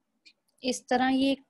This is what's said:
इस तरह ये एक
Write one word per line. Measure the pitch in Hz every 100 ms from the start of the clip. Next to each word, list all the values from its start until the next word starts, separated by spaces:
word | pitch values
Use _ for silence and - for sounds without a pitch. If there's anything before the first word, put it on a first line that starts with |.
| _ _ _ _ _ _
इस | 254 240 -
तरह | 247 262
ये | 262 269
एक | 269 -